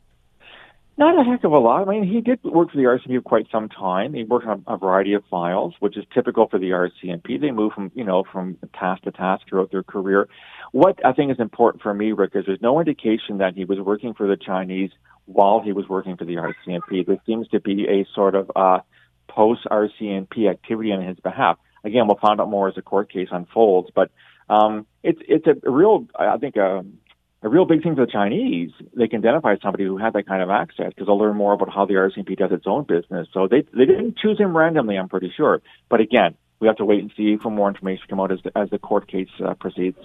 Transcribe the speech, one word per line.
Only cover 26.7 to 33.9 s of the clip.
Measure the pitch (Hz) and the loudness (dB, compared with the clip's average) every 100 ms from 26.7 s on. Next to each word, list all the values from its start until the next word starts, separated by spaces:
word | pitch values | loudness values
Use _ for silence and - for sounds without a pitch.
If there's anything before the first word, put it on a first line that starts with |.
| 95 95 - _ _ _ _ | -2 -8 -20 _ _ _ _
a | 110 | 0
real | 151 180 | 2 4
big | 160 | 2
thing | 170 | 0
for | 143 117 | 0 0
the | |
Chinese. | 107 101 156 262 85 85 - - - | 0 -2 -2 -2 -4 -6 -12 -16 -4
They | 117 | -2
can | 113 | 0
identify | 110 147 127 101 | 0 2 0 0
somebody | 101 90 | -2 -4
who | 95 95 | -4 -2
had | 113 | -2
that | 104 98 | -4 -2
kind | 95 | -4
of | 92 | 0
access | 107 165 - 92 - | -2 -2 -8 -10 -8
'cause | 98 | 0
they'll | 101 | 2
learn | 107 104 | 2 0
more | 101 | 0
about | 101 95 | 0 0
how | 95 | -2
the | 98 98 | 0 2
R | 95 | 0
C | 104 | -2
M | |
P | 92 | -8
does | 92 95 | -4 -2
its | 90 95 | -2 -2
own | 107 | -4
business. | - 85 - 90 87 | -2 -2 -2 -10 -6
So | 95 95 | -4 0
they, | 127 147 | 0 0
they | 113 | 2
didn't | 131 | 4